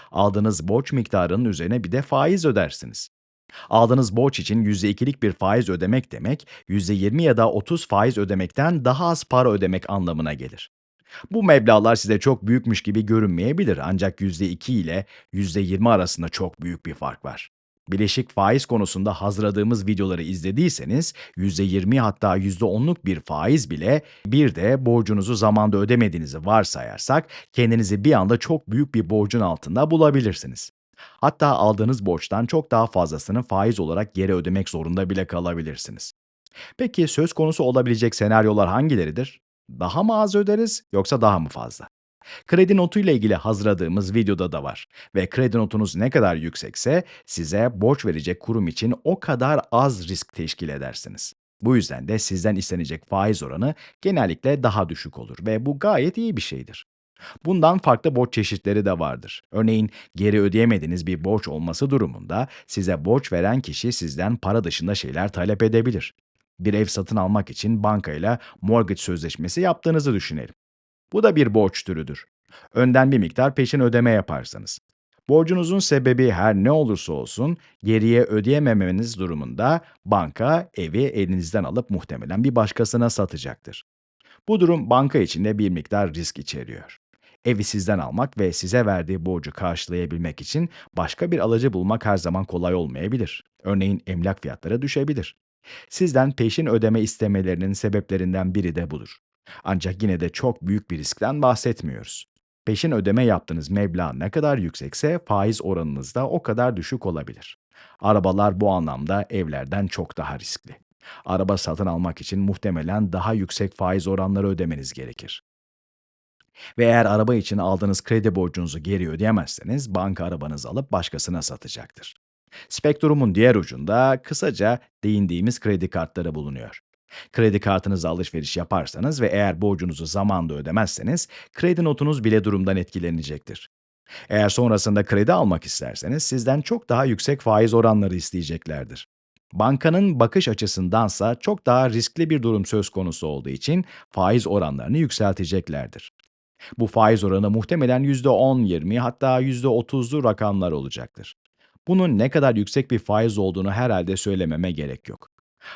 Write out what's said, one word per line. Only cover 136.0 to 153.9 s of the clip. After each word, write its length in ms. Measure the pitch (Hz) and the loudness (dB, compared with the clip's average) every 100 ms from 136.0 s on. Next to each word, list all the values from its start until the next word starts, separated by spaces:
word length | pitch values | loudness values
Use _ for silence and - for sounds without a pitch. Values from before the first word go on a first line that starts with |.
| 73 147 | -6 -4
sizden 380 | - 131 117 139 | -2 -2 0 0
çok 280 | - 233 - | -2 -6 -2
daha 160 | 123 | 0
yüksek 360 | 135 107 - 139 | 0 0 -2 -2
faiz 340 | - 107 113 | 2 4 6
oranları 400 | 117 113 107 98 | 6 6 4 2
isteyeceklerdir. 920 | 90 - 92 78 82 - 73 60 60 - _ _ _ _ | -2 -4 -6 -6 -8 -8 -8 -10 -14 -20 _ _ _ _
Bankanın 680 | 90 110 139 165 170 202 139 | 0 2 2 2 2 2 4
bakış 280 | 117 190 131 | 2 2 0
açısındansa 880 | 107 104 - 92 107 110 - 107 | -2 -2 -2 0 2 0 0 -2
çok 320 | 123 - 208 - | -2 -4 -2 2
daha 240 | 127 131 | 4 4
riskli 400 | 113 113 - 165 | 0 -4 -2 0
bir 120 | 151 | 0
durum 240 | 117 107 95 | 2 0 0
söz 220 | 107 95 | -2 -2
konusu 380 | - 92 80 78 | -4 -6 -6 -6
olduğu 220 | 69 65 | -6 -8
için 360 | 67 - 170 180 - - | -6 -2 -2 -2 -10 -10
faiz 360 | - 92 120 104 | 0 2 2 2
oranlarını 520 | 98 78 69 62 143 | 0 0 -4 -2 0
yükselteceklerdir. 1160 | 156 - 104 95 85 95 82 73 62 - - _ _ _ _ _ - - | 0 0 0 0 -2 -4 -4 -8 -10 -14 -20 _ _ _ _ _ -16 -4
Bu 80 | 110 | -2
faiz 380 | - 110 110 | 4 6 6
oranı 260 | 98 95 101 | 2 2 2
muhtemelen 520 | 107 101 170 127 127 | 0 0 0 2 2
yüzde 260 | 139 135 131 | 2 0 2
on, 340 | 107 131 131 | 4 4 4
yirmi 380 | 107 85 82 117 | 2 0 -2 -2
hatta 400 | 123 - 135 127 | -2 -2 0 2
yüzde 280 | 131 123 131 | 0 -2 0
otuzlu 560 | 117 117 135 120 147 | 0 0 -4 -4 0
rakamlar 480 | 123 104 107 98 90 | 0 2 0 0 -2
olacaktır. 640 | 76 67 62 60 - - - _ _ _ _ - | -2 -6 -10 -14 -18 -20 -20 _ _ _ _ 0
Bunun 300 | 185 180 104 | 2 2 2
ne 120 | 127 | 2
kadar 260 | 160 139 113 | 4 2 2
yüksek 340 | 104 - 131 | 0 -2 0
bir 80 | 117 | -2
faiz 400 | - 107 117 104 | 0 0 2 0
olduğunu 340 | 95 92 95 | -2 -2 -2
herhalde 440 | 98 127 | -2 0